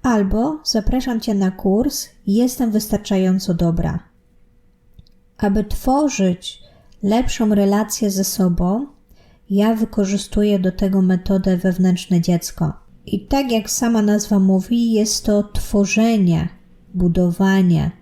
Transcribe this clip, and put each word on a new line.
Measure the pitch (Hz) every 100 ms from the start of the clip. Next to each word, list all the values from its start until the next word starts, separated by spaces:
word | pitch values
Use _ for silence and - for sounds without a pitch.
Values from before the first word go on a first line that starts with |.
albo | 254 220 196 208 269 311
zapraszam | - 220 208 254 254 226
Cię | 226
na | 202 190
kurs | 190 196 202 277 - - - -
Jestem | 208 247 - 240
wystarczająco | 214 214 208 - 196 185 185 190
dobra. | 170 170 165 170 170 - _ _ _ _ _ _ _ _ - - _ _ -
Aby | 208 202
tworzyć | 208 - 262 269 302 - 190 180 - - - - - -
lepszą | 196 226 247 - 220
relację | 202 196 202 214 - 208
ze | 190
sobą, | 190 - 185 170 180 214 285 _ _ - _ _ _
ja | 196 214
wykorzystuję | 220 220 - 190 202 - 214 208 196
do | 185
tego | 185 196 190
metodę | 185 185 - 190 190 180
wewnętrzne | 185 175 180 180 - 180
dziecko. | 170 175 - - 156 - - - -
I | 202 -
tak | 277 262
jak | 220 214
sama | - 233 226
nazwa | 208 208 - 202
mówi, | 190 190 185 233 233
jest | 220 214 - -
to | 208
tworzenie, | 208 - - 202 196 214 226 220 180 165 170 - - - -
budowanie. | 185 175 175 180 170 190 190 180 160 151 -